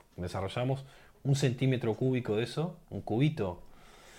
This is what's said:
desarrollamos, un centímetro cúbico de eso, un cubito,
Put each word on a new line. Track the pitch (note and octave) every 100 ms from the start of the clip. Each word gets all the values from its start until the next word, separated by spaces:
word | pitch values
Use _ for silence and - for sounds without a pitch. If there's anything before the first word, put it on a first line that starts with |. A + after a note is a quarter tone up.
| - -
desarrollamos, | F2 F#2+ F#2+ A#2+ B2+ C3+ - - - -
un | C3+ C#3
centímetro | C#3 A#2 C3 B2+ A#2
cúbico | G#2+ C3 B2+ A#2+ G#2
de | A#2+
eso, | D3+ F3 - -
un | G2+
cubito, | - G#2+ D3+ D#3 F#2+ F2 - - - - -